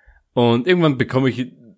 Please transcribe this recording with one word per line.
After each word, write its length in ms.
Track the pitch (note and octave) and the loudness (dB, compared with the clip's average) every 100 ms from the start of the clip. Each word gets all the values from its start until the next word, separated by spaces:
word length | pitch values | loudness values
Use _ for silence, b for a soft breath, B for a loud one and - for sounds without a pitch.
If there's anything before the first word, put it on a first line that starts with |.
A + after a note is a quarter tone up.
| _ _ _ | _ _ _
Und 320 | B2 A#2+ A#2 B2+ | 0 2 2 0
irgendwann 300 | F3+ D#3+ B2+ | 2 2 0
bekomme 320 | - C3 C3+ | -2 0 -2
ich 240 | A2+ B2+ - A2+ | -4 -10 -12 -20